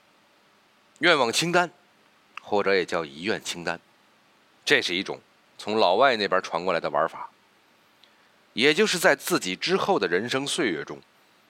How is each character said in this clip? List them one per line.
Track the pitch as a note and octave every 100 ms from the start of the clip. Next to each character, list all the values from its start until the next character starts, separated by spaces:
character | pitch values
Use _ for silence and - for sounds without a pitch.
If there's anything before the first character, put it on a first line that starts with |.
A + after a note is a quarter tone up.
| _ _ _ _ _ _ _ _ _ _
愿 | E3+ D3+
望 | A#2
清 | - E3
单， | F3 E3+ - _ _ _ _ _ -
或 | - G2+
者 | F#2+
也 | G2
叫 | D#2+ F2+
遗 | D#2 C#2+
愿 | F#2+ F2
清 | - F2
单， | E2+ E2+ _ _ _ _ _ _ _ _
这 | - C3+
是 | F#2
一 | F2+
种 | F2+ C2+ _ _ _ -
从 | - A2
老 | F#2
外 | G2+ C3+ A2
那 | G2
边 | F#2
传 | - E2
过 | F#2
来 | E2
的 | E2
玩 | C#2+ E2
法， | - - _ _ _ _ _ _ _ _ _ _ _ _
也 | G2+ C#3
就 | D#3
是 | G#3+ F3
在 | F3+
自 | C#3+ - F3
己 | -
之 | A2+ D#3 F#3
后 | - D#3+
的 | F2+
人 | F2+ A#2+
生 | C3+
岁 | C#3 - B2
月 | D2+
中， | D2 C#2+ - _ _ _